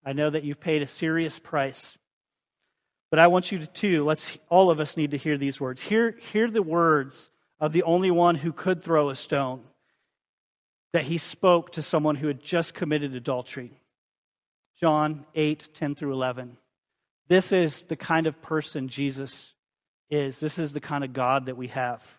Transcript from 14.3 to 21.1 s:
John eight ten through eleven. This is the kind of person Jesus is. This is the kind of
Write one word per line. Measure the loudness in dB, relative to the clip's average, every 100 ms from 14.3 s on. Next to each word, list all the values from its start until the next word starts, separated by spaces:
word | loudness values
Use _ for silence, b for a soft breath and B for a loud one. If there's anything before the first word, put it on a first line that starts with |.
| _ _ _ _ _
John | 2 4 0 -4 -8 0
eight | 0 -2 -8
ten | -6 -6 -4
through | -4
eleven. | -2 -2 -4 -12 -18 _ _ _ _ _ _ _
This | 4 4
is | 2 2 -2
the | -8 -10
kind | 0 0 0
of | -4
person | -4 -4 -4 -8 -8
Jesus | -4 -4 -4 -10 -12 -16 _ _ _ _ _ _
is. | -2 -2 -4
This | -6 -4
is | -6
the | -6
kind | -6 -6
of | -4